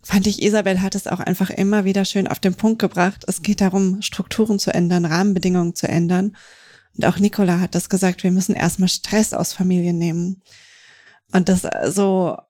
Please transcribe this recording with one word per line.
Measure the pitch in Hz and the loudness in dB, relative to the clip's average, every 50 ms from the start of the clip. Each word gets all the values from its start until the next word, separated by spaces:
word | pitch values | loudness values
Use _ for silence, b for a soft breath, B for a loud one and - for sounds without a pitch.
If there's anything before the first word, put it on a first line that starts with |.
| _ | _
fand | - - 202 196 | 0 0 2 2
ich, | 214 202 - - | 2 0 2 0
Isabel | 208 208 214 190 196 190 185 | 2 2 2 2 2 0 0
hat | 190 196 - | 0 -2 -4
es | 196 - | -4 -4
auch | - - 180 | -4 -6 -4
einfach | - - 180 - 190 - | -2 -4 0 0 -2 -2
immer | - - 190 196 208 214 190 | 0 -2 0 2 2 2 2
wieder | 196 190 202 190 | 2 2 0 0
schön | - - 202 190 | 0 0 -2 0
auf | - - - | -2 -4 -2
den | - 190 180 | 0 -2 0
Punkt | - - 220 226 220 | 2 0 0 2 2
gebracht. | - - - 175 175 190 - - - | -2 -2 0 0 0 0 0 -4 -8
Es | - 185 - | -6 -6 -4
geht | 160 - 208 - | -2 -2 0 2
darum, | 202 190 185 196 196 190 185 208 | 2 2 2 2 2 2 0 -2
Strukturen | 202 - - - 190 - - - 220 220 208 196 | -4 -8 -6 -8 -8 -6 -2 -2 0 2 0 0
zu | - - - | 0 0 0
ändern, | - 175 170 180 175 175 | 0 2 2 2 0 0
Rahmenbedingungen | 160 156 170 196 208 196 185 - 185 180 180 170 170 170 | 0 0 2 2 2 0 2 0 2 2 2 0 0 -2
zu | - - | -4 -4
ändern. | - - - 170 170 180 180 190 214 B B B B B B B B B B B B B | -2 0 0 0 2 0 0 0 -2 B B B B B B B B B B B B B
Und | - - | -2 0
auch | - 175 | 0 2
Nicola | 175 196 214 - - 202 175 175 175 | 2 0 0 2 2 2 2 2 0
hat | 180 - - | 0 0 -2
das | 175 - - | -4 -2 -2
gesagt, | - 185 190 185 180 - - | -2 0 0 0 -2 0 -2
wir | 185 | 0
müssen | 180 190 185 - - | 0 0 0 0 -2
erstmal | - - 175 - - 185 180 | 0 0 -2 0 0 0 0
Stress | - - - - 202 214 214 - - | 0 -4 -6 -2 0 0 0 0 0
aus | - 165 - - | -4 -4 -4 -4
Familien | - 185 185 180 180 175 175 175 | -2 0 0 2 2 0 0 0
nehmen. | 170 170 170 160 170 175 180 190 185 b b b b b b b b b b b b b b b b b _ | 0 -2 -2 -2 -2 -4 -4 -6 -10 b b b b b b b b b b b b b b b b b _
Und | - 185 175 196 | 0 0 2 4
das | 185 180 - - - - 73 | 2 0 0 -4 -4 -2 -2
so | 113 185 196 202 196 190 190 180 160 110 - _ | -2 0 2 2 2 2 2 0 -2 -4 -6 _